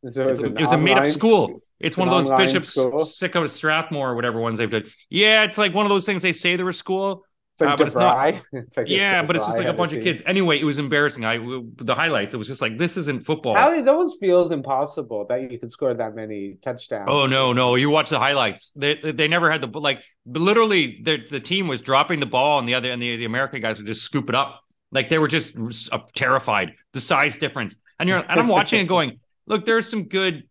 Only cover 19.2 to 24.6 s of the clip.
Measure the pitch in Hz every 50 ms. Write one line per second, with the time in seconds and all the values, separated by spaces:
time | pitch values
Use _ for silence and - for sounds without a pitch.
19.2 | 151 151 170 175 170 156 156 156 131 120 101 156 147 143 139 - - _ _ _
20.2 | _ 120 123 151 170 196 208 233 226 220 202 180 151 123 104 - 113 160 156 139
21.2 | 110 - 147 135 - - 180 196 190 170 135 117 - - 135 135 151 151 180 151
22.2 | 139 110 120 123 135 147 147 143 120 117 123 127 120 127 123 120 120 120 120 113
23.2 | 120 113 113 123 135 131 - 131 107 113 110 101 104 104 110 - - - - 143
24.2 | 120 - 120 127 139 139 - -